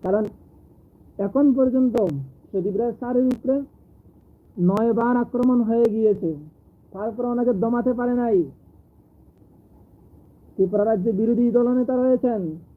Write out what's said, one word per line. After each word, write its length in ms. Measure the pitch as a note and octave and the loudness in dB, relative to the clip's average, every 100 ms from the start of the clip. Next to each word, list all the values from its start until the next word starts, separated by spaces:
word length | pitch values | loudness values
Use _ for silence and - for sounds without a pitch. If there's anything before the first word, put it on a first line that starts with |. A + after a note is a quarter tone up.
কারণ 200 | F3+ G3+ G#3+ - - - - - - _ - - | 0 -2 -2 -8 -20 -20 -20 -20 -20 _ -20 -8
এখন 280 | G3 C4 D4 C4 | -4 2 2 4
পর্যন্ত 380 | C4 B3+ B3+ A3+ G#3+ C#3 C3+ - - | 2 2 0 2 -2 -2 -8 -16 -8
সুদীপ 260 | G3 F3+ G3 | -4 -4 -2
রায় 160 | A#3+ - | -4 -4
স্যারের 280 | A#3+ B3 B3+ | -2 0 0
উপরে 220 | B3+ B3+ C4+ C#4 _ - - - - _ - _ - | 0 -2 -2 -4 _ -20 -20 -20 -20 _ -20 _ -2
নয় 340 | F3 G3 A3+ A3+ | 0 2 2 0
বার 160 | A#3 B3 | 0 0
আক্রমণ 360 | A#3 B3 B3 B3 A3 | -2 0 2 2 2
হয়ে 180 | A#3 A#3 G#3+ | 2 2 2
গিয়েছে, 340 | A3 G3 F3 D3 D3+ _ _ _ _ | 0 0 -2 -6 -12 _ _ _ _
তারপরে 340 | F#3+ G#3+ A3 A#3+ | -10 -10 -4 -4
ওনাকে 260 | A#3+ A#3+ G3+ | 0 0 0
দমাতে 280 | A3+ A#3+ B3 A#3+ | 0 0 0 -2
পারে 140 | B3 B3 | -2 0
নাই। 160 | A#3+ G3+ D3 - - - _ _ _ _ - _ - - - - - - - - - - - | 2 2 0 -6 -20 -20 _ _ _ _ -20 _ -20 -20 -20 -20 -20 -20 -20 -20 -20 -20 -20
ত্রিপুরা 300 | - F#3+ G#3 | -4 -2 0
রাজ্যে 280 | G#3 A3+ G3 G3 | 0 0 0 -2
বিরোধী 260 | A3+ A#3 A#3+ A3+ | 0 2 2 2
দলনেতা 360 | A#3+ B3 B3 B3+ | 2 0 0 0
রয়েছেন 440 | B3+ B3+ C4 A3+ F3 D#3+ - | 0 0 0 -2 -6 -10 -16